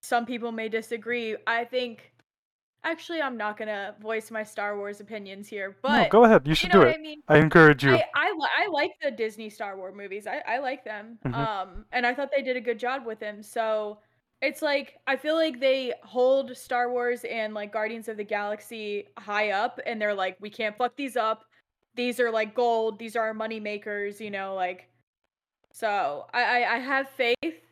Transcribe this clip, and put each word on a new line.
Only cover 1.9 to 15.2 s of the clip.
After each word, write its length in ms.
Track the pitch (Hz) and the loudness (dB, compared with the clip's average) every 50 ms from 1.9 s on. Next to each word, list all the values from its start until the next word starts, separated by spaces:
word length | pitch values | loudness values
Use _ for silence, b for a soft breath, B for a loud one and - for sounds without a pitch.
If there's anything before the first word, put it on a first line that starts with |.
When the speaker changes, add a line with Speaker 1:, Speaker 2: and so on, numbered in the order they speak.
| 226 208 - _ _ _ _ _ _ _ _ _ _ _ _ _ _ _ _ | -10 -14 -20 _ _ _ _ _ _ _ _ _ _ _ _ _ _ _ _
Speaker 1:
actually, 380 | 311 330 330 - - 349 320 | -6 -6 -6 -8 -8 -6 -4
I'm 140 | 302 269 254 226 | -4 -4 -4 -4
not 200 | 208 208 214 214 | -6 -6 -6 -6
gonna 380 | 226 214 214 202 202 196 208 _ | -8 -6 -6 -6 -6 -10 -12 _
voice 320 | 208 214 226 220 220 - | -8 -6 -6 -6 -6 -6
my 120 | 226 220 214 | -8 -10 -10
Star 340 | 208 - - 202 208 208 202 | -8 -8 -6 -6 -4 -4 -6
Wars 240 | 202 202 202 202 | -6 -8 -10 -12
opinions 460 | 208 202 226 214 202 196 196 196 202 - | -14 -14 -12 -12 -12 -12 -14 -16 -16 -12
here, 220 | - 202 196 190 | -10 -8 -8 -8
Speaker 2:
No, 60 | 196 _ | -10 _
Speaker 1:
but 280 | - 262 285 277 240 220 | -2 2 4 4 4 6
Speaker 2:
go 140 | - 214 240 | 8 8 10
ahead. 220 | 226 220 180 - | 10 8 6 6
You 60 | 139 | 4
Speaker 1:
you 40 | 160 | 0
Speaker 2:
should 140 | - - - | 2 2 6
Speaker 1:
know 120 | - 196 | 8 8
Speaker 2:
do 40 | 160 | 8
Speaker 1:
what 100 | 117 - | 8 6
Speaker 2:
it. 40 | 104 | 2
Speaker 1:
I 20 | |
mean? 200 | - - 302 - - - | -4 -12 -14 -14 0 6
Speaker 2:
I 100 | 151 147 | 8 8
encourage 440 | 160 156 - 170 160 151 147 131 135 | 8 8 10 10 12 12 10 8 6
you. 120 | 139 127 | 4 6
Speaker 1:
I, 80 | 120 - - - | 6 4 2 0
I 160 | - 302 359 | 0 0 0
li-, 180 | 427 330 285 - - 277 349 | 0 0 -2 0 0 0 0
I 20 | 415 | 0
like 240 | 330 285 294 381 392 _ | 0 0 0 0 -2 _
the 100 | 320 285 | -6 -6
Disney 380 | 247 214 226 220 208 202 226 214 | -4 -2 -4 -4 -4 -8 -14 -14
Star 260 | 208 - 233 202 196 | -10 -10 -10 -10 -10
Wars 180 | 196 185 185 190 | -10 -12 -14 -14
movies. 300 | 202 202 202 190 208 202 | -14 -12 -10 -10 -10 -8
I, 160 | 208 190 - - - | -8 -8 -8 -6 -4
I 120 | 220 247 | -4 -2
like 260 | 285 254 262 - - | -2 -4 -6 -6 -10
them. 340 | 214 214 208 208 220 233 220 _ | -12 -12 -12 -12 -16 -20 -8 _
Speaker 2:
Mm-hmm. 100 | - - | -6 -4
Speaker 1:
Um, 500 | 226 233 220 208 196 185 196 - - - _ | -2 -2 -2 -2 -4 -6 -8 -10 -16 -16 _
and 140 | - 240 247 | -4 0 0
I 80 | 240 247 | 0 0
thought 160 | 247 285 277 285 | -2 -4 -2 -2
they 80 | 277 262 | -2 -2
did 120 | 254 254 | -2 -4
a 60 | 254 | -4
good 180 | 226 247 233 214 | -2 -4 -6 -4
job 260 | 247 240 262 277 247 | -4 -6 -6 -6 -6
with 140 | 233 220 214 | -10 -10 -10
them. 240 | 220 208 208 208 214 | -10 -12 -12 -12 -16
So 560 | - - 233 226 220 220 214 214 208 214 214 _ _ _ _ _ _ _ _ | -10 -6 -4 -2 -2 -2 -2 -4 -6 -10 -14 _ _ _ _ _ _ _ _
it's 220 | - 277 277 - 311 | -4 -4 -4 -2 -2
like, 320 | 302 277 277 269 - - - _ | -2 0 -2 -2 -6 -16 -14 _
I 120 | - 269 | -4 -4
feel 180 | 262 | -2